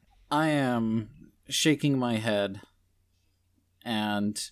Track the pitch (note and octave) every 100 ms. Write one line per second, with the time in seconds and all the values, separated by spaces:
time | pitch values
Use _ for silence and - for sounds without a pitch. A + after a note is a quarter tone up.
0 | _ _ - D3 D#3 D3 C3 A#2+ A2+ A2
1 | G#2 - - _ - C#3 D#3+ C#3+ D3 C3+
2 | A#2+ A2+ A2+ G#2 G2+ G2+ - _ _ _
3 | _ _ _ _ _ _ _ _ A#2+ A2
4 | G#2+ G#2 G#2 G#2 -